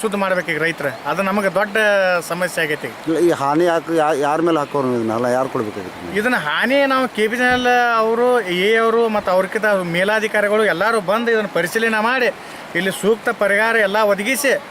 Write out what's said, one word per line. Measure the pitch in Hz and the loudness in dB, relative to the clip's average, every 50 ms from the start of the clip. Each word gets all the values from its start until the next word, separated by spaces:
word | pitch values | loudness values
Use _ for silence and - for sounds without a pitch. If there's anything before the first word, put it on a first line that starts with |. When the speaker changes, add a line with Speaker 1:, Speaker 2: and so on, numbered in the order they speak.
Speaker 1:
ಶುದ್ಧ | 220 214 202 | -2 -4 -2
ಮಾಡ್ಬೇಕು | 202 196 185 185 180 160 170 | -2 -2 0 0 -2 -2 -4
ಈಗ | 160 151 160 | -4 -2 -2
ರೈತರ? | 165 160 - 147 135 127 - - | -2 -2 -4 -4 -6 -6 -6 -6
ಅದು | 143 151 175 | -4 -4 -2
ನಮಗೆ | 196 190 196 208 196 190 165 | -2 0 0 0 0 0 0
ದೊಡ್ಡ | 190 208 202 202 220 214 208 202 196 190 185 180 175 156 | 0 -2 0 0 0 2 2 2 2 2 2 0 0 -2
ಸಮಸ್ಯೆ | - 165 180 180 170 - 170 160 | -4 -4 -4 -4 -2 -2 -2 -2
ಆಗೈತಿ. | 151 151 - - | -2 -2 -4 -6
Speaker 2:
ಇಲ್ಲ, | 120 107 - - 151 165 151 | -10 -10 -8 -4 -2 0 2
ಈ | 175 170 | 4 2
ಹಾನಿ | 151 127 139 139 147 160 175 | 2 2 0 2 2 2 2
ಯಾಕೆ | 175 165 165 - 165 165 | 2 2 0 -2 0 0
ಯಾ-, | 160 151 151 160 131 | 2 2 2 2 0
ಯಾರ | 147 143 151 160 | 0 0 0 0
ಮೇಲೆ | 165 170 165 151 | 0 0 0 0
ಹಾಕೋರು | 143 135 - 143 131 127 123 | -2 -2 -2 -2 0 0 0
ಇದನ್ನೆಲ್ಲ | 120 113 110 110 117 123 | 0 -2 -2 -2 0 0
ಯಾರು | 123 123 127 131 127 | 0 0 0 0 -2
ಕೊಡ್ಬೇಕಾಗುತ್ತೆ? | - 127 110 104 101 104 92 92 - - 90 85 - | -2 -4 -4 -4 -6 -8 -10 -10 -12 -12 -12 -6 -4
Speaker 1:
ಇದನ್ನ | 202 208 - 247 | -2 -2 0 -2
ಹಾನಿ | 196 151 147 156 170 208 240 277 285 277 | -2 -2 -2 -2 -2 0 2 2 2 4
ನಾವು | 269 262 262 262 | 2 2 0 0
ಕೆ | - - 208 214 | -2 0 -2 0
ಬಿ | 214 240 | 0 0
ಚಾನೆಲ್ | 240 254 247 247 254 247 247 247 247 240 240 233 | 0 2 2 2 2 2 2 4 4 4 2 2
ಅವರು, | 226 220 220 226 233 247 247 247 240 | 2 2 0 2 2 2 2 2 2
ಎ | 196 180 175 180 190 214 226 | 0 0 -2 0 2 2 2
ಅವರು | 226 226 226 220 233 233 220 | 2 2 2 2 2 2 2
ಮತ್ತು | 214 208 202 196 | 0 0 0 2
ಅವ್ರಕ್ಕಿಂತ | 180 185 190 185 - 214 208 | 2 2 0 0 -2 -2 0
ಮೇಲಾಧಿಕಾರಿಗಳು | 214 202 190 180 170 165 175 190 208 220 214 208 214 - 214 202 202 208 214 214 | 2 2 0 0 -2 -2 0 0 2 0 0 0 0 0 0 2 2 2 2 2
ಎಲ್ಲರೂ | 190 160 165 196 226 233 220 | 2 0 0 0 0 0 0
ಬಂದು | 180 170 208 233 240 233 | 0 0 0 0 0 0
ಇದನ್ನ | 226 220 208 185 - | 0 0 0 -2 -2
ಪರಿಶೀಲನೆ | 170 175 170 - 220 226 226 220 214 214 | -2 -2 0 -2 0 0 0 0 0 0
ಮಾಡಿ | 233 254 262 - 196 - - - - - - - - - | 0 0 0 0 0 -2 -4 -12 -16 -16 -16 -14 -6 -6
ಇಲ್ಲಿ | 170 185 190 | -2 -2 -2
ಸೂಕ್ತ | - - - 208 226 214 - 247 | -4 0 0 0 0 0 0 -4
ಪರಿಹಾರ | 220 - 208 196 202 208 220 226 226 | -2 0 0 2 2 2 2 2 2
ಎಲ್ಲ | 226 208 190 202 | 2 2 2 2
ಒದಗಿಸಿ | 220 214 202 202 185 202 240 269 - - 262 202 147 - - | 2 2 2 2 0 0 -2 -2 0 0 0 0 0 -4 -10